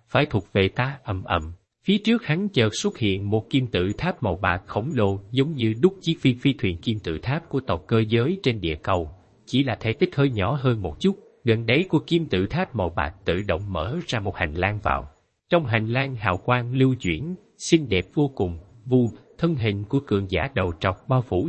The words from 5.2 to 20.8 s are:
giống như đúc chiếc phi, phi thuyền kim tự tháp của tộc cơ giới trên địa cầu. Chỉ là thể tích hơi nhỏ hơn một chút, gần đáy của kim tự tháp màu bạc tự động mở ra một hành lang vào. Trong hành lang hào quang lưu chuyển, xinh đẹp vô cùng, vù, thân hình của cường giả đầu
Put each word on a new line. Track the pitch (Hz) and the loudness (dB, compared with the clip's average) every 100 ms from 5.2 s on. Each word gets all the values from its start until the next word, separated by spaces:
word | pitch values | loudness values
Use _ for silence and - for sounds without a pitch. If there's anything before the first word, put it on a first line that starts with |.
| 101 | -2
giống | 123 139 | 0 0
như | 151 110 110 | 0 -2 4
đúc | 180 190 | 2 2
chiếc | - 160 | -2 0
phi, | 135 | 2
phi | 123 139 | 2 0
thuyền | 139 95 85 | 0 -2 -2
kim | - 107 | -4 -4
tự | 87 78 | -4 -6
tháp | 110 156 - | -4 -6 -4
của | 139 | -4
tộc | - 85 - | -2 -4 2
cơ | 113 110 | 2 4
giới | 117 127 190 | 2 2 0
trên | 135 113 | -2 -2
địa | 85 76 | -2 -4
cầu. | - 92 78 - _ _ - | 0 0 -2 -10 _ _ -2
Chỉ | 123 | 0
là | 135 | 0
thể | 107 113 | -2 -4
tích | 110 117 - | 0 0 2
hơi | 139 | 2
nhỏ | 113 92 139 | 2 0 2
hơn | 131 113 | 2 0
một | 90 76 | -2 -2
chút, | 185 196 - _ | -2 -2 -10 _
gần | 117 110 113 | 0 0 2
đáy | 135 185 | 2 2
của | 156 | 0
kim | - 170 160 | 0 0 2
tự | 92 95 | 0 0
tháp | 156 190 | -2 -4
màu | 113 87 | -2 -2
bạc | 85 73 - | -2 -4 -4
tự | - 85 | -2 -2
động | 101 85 101 | 0 -2 -2
mở | 90 87 160 165 | -4 -4 -6 -4
ra | 120 | -4
một | 101 - | -4 -4
hành | 85 | -4
lang | 80 92 104 | 0 -2 0
vào. | - 67 69 - _ _ _ | -2 -2 -4 -18 _ _ _
Trong | 175 135 | 0 2
hành | 113 110 | 0 0
lang | 120 135 123 | -2 -4 -2
hào | 107 90 | -2 -2
quang | - 123 120 | 0 0 0
lưu | 131 131 | 2 2
chuyển, | 127 87 156 156 180 _ - | 2 -2 -2 -4 -10 _ -14
xinh | - 165 135 | 2 2 4
đẹp | 92 90 | -2 0
vô | - 143 | -2 -2
cùng, | - 95 82 - - | -2 -4 -4 -14 -18
vù, | 127 127 120 - - - | 0 2 2 -2 -16 -4
thân | 170 | -2
hình | 156 113 101 | 0 -2 -2
của | 104 139 | -2 -4
cường | 139 101 98 | 0 0 0
giả | 92 101 | -2 -2
đầu | - 92 85 | -2 -2 -2